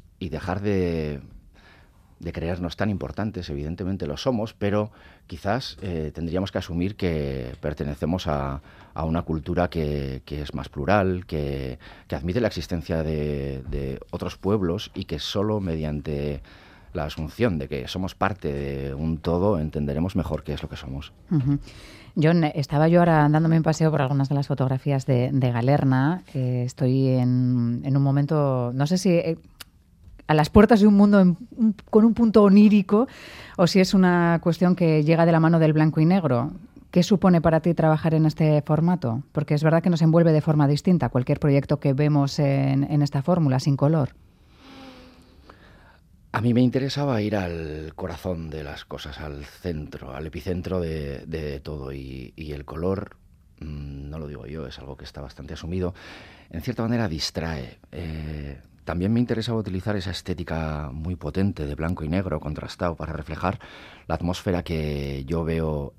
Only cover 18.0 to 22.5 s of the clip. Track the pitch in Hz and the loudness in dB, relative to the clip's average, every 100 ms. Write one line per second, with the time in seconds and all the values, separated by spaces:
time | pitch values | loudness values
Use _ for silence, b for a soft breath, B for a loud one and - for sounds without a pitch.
18 | 95 - 95 98 82 71 69 69 69 69 | -8 -4 -4 -4 -6 -6 -6 -6 -8 -6
19 | 78 80 85 87 101 90 78 78 71 71 | -4 -4 -2 0 0 0 -2 -4 -4 -4
20 | 92 92 76 76 - 71 76 73 69 67 | -4 -4 -4 -6 -8 -8 -10 -12 -12 -12
21 | - - - 160 131 143 B B B B | -14 -16 -4 -2 0 -2 B B B B
22 | B - 151 170 151 | B 0 2 2 2